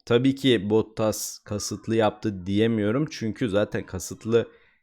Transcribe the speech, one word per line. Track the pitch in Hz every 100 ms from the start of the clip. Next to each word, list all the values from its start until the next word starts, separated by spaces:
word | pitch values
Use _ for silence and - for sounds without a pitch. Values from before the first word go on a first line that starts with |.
| -
tabii | 120 135
ki | 135 135 110 101
Bottas | 110 104 - 110 104 - -
kasıtlı | - 104 - 107 - 110
yaptı | 107 - 110 95 90
diyemiyorum. | 101 113 113 101 127 151
Çünkü | - 113 101 120
zaten | 98 107 107 -
kasıtlı | 92 - 95 110 113 - - _ _